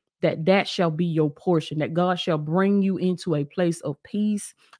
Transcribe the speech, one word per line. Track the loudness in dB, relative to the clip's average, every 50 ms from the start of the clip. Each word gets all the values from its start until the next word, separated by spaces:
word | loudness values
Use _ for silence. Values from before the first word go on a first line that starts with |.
| _ _ _ _
that | -2 -2 -2 0 2
that | 2 2 2 2
shall | 0 -2 -2 0 0
be | 0 0 -2
your | 0 2 2 0 0
portion, | -2 -2 0 2 2 2 0 -2 -4
that | -4 -4 -2 0
God | 0 0 0 0 -2
shall | -2 -2 -2 -2
bring | -2 0 0 2 4 4 4 4
you | 2 2 0
into | 0 0 0 -2 -2 -2 -2 -2
a | -2 -2
place | -4 -2 0 0 0 0 -2
of | -6 -8 -8 -10
peace, | -10 -6 -4 -2 -2 -2 -2 -4 -6 -10 -16 _ _ _ -14